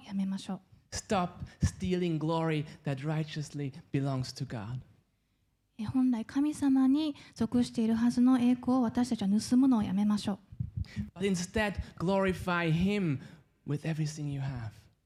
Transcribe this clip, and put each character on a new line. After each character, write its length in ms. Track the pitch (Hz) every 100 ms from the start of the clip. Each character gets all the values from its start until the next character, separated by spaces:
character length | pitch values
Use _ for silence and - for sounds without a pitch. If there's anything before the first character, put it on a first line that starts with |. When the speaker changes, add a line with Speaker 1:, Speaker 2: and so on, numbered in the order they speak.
| -
Speaker 1:
や 80 |
め 100 | 196 190
ま 120 | 190
し 100 | -
ょ 60 |
う。 60 | 185 - - _
Speaker 2:
Stop 400 | - - 202 175 - - -
stealing 560 | - - 185 180 180 156
glory 460 | 156 165 160 151 147 -
that 200 | - 135
righteously 680 | 151 156 151 156 143 143 139 147 -
belongs 400 | 143 139 131 127
to 120 | - 131
God. 340 | 123 104 127 - _ _ _ _ _ _ _ _ -
Speaker 1:
え、 60 |
本 260 | 214 262 254
来 140 | 233
神 300 | 226 277 294
様 340 | 302 285 262 262
に 260 | 285 311 285 -
属 280 | - 226 247
し 100 | 240
て 100 | -
い 60 | 220
る 60 |
は 160 | 226 240
ず 100 | 247
の 180 | 247 262
栄 180 | 240 247
光 220 | 247 262
を 40 |
私 280 | 226 247 247
た 60 | 226
ち 60 |
は 60 | 190
盗 280 | 208 - 247
む 120 | 269
の 100 | 233
を 40 |
や 100 | 202
め 120 | 190
ま 140 | 208 208
し 100 | 214
ょ 40 |
う。 40 | 190 _ - - - - - -
Speaker 2:
But 160 | 175 202
instead, 440 | 175 175 220 208 - - -
glorify 760 | 165 196 190 180 - 175 170
him 480 | 160 190 208 175 127 - - _ _ -
with 160 | 143
everything 500 | 156 156 151 156 147
you 80 | 139
have. 300 | 135 127 110 - - _